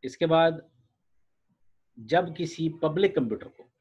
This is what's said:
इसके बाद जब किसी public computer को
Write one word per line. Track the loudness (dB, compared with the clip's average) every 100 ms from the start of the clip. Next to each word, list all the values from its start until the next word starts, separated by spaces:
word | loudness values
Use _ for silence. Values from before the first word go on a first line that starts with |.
इसके | -12 -4 2
बाद | 4 4 2 -12 _ _ _ _ _ _ _ _ _ _ _ _ -20
जब | 0 0 0 -6
किसी | -8 -4 -4
public | -2 -2 2 2 2
computer | -2 -4 -10
को | _ -20 _